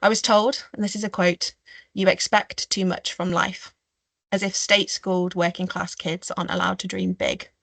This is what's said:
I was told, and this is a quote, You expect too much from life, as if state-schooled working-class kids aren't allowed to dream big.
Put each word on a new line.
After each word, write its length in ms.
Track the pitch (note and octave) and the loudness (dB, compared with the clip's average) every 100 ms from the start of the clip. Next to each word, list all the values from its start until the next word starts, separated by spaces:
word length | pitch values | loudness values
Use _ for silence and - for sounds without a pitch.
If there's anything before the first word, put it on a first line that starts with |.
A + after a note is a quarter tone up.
I 60 | G3 | 4
was 140 | A3 | 2
told, 440 | - G#3+ A3+ C#4 - | 4 4 4 0 -8
and 80 | - | -4
this 140 | G#3 G#3 | -4 -2
is 80 | |
a 60 | G#3 | -6
quote, 460 | - F3+ F3 - - _ - _ | 2 2 2 -6 -10 _ -20 _
You 140 | - F#3+ | 2 2
expect 640 | F3+ - G#3 - - - | 2 2 2 0 -10 -6
too 160 | - F#3 | 0 0
much 260 | F3+ - | 0 -6
from 220 | - F3+ | -4 -2
life, 420 | E3+ F#3 F#3 - _ _ _ _ _ _ | 0 -2 -4 -16 _ _ _ _ _ _
as 120 | G3 | -2
if 120 | G3 - | -2 -4
state-schooled 800 | - G3+ G3 - - F#3 F3+ F3+ | 2 2 2 -4 0 0 0 2
working-class 600 | E3+ F3 F#3 - F3 - | 0 0 -6 -4 -6 -6
kids 360 | F3+ F3 - | -6 -6 -6
aren't 200 | - F3 | -6 -2
allowed 280 | F3+ F3+ F#3+ | 0 0 -2
to 80 | F#3 | -6
dream 240 | - F#2 | -4 -2
big. 380 | F#2 C2+ - - _ | 0 -2 -2 -8 _